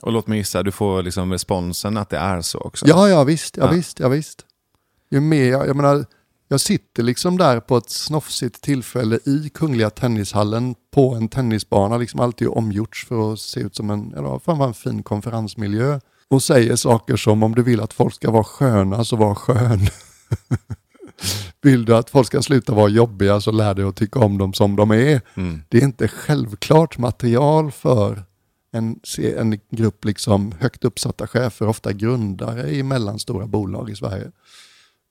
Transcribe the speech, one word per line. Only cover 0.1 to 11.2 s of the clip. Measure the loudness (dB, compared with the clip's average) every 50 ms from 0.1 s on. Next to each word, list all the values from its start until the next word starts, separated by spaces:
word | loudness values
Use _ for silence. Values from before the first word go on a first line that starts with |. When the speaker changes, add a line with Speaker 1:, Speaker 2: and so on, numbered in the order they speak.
| -2
Speaker 1:
låt | -2 -2
mig | -2 -4 -4
gissa, | -4 -4 -4 -2 -2
du | -2 -4
får | -2 -2 -2 0 -2 -4
liksom | -4 -4 -4 -4 -4 -4
responsen | -4 -4 -4 -4 -2 -2 -4 -6 -6 -6 -4 -4
att | -4 -6 -4
det | -4 -4
är | -2 -2 -4 -4
så | -6 -6 -8 -8
också. | -10 -10 -12 2 4 6
Speaker 2:
Ja, | 6 8 6 6
ja, | 6 6 4
visst. | 4 2 -2 -4 -10 -4
Ja, | 0 0
Speaker 1:
Ja. | 2
Speaker 2:
visst, | 2 0 -2 -4 -8 -2
ja, | 0 0
visst. | 0 0 -2 -6 -14 -20 -20 _ _ _ _ _ _ _ _ _ _ _ _ _
Ju | -2 0
mer | 2 2 2 4 4 2
jag, | 2 0 0 0
jag | 0
menar, | 2 2 2 2 2 0 -6 _ _ _ _ _ _ _ _
jag | -2 -2
sitter | 0 0 -2 -2 -2 _ _ -2 -2
liksom | 0 -2 0 -2 -2 0 4
där | 4 4 4 2
på | 0 0 0
ett | 0 0 -2
snofsigt | -10 -10 -8 -4 -4 -6 -4 -6 -8 -6 -6 -8 -8 -8
tillfälle | -4 -4 -4 -4 -4 -6 -6 -4 -2 0 -2 -2 0
i | -2 -2 -2 -2 -6 -6
Kungliga | -4 -2 -2 0 0 0 0
Tennishallen | -2 -2 -2 -2 0 -2 -4 -2 0 0 0 0 0 -2 -4 -4 -6 -10 _ _ 2
på | 2 4 4 2
en | -2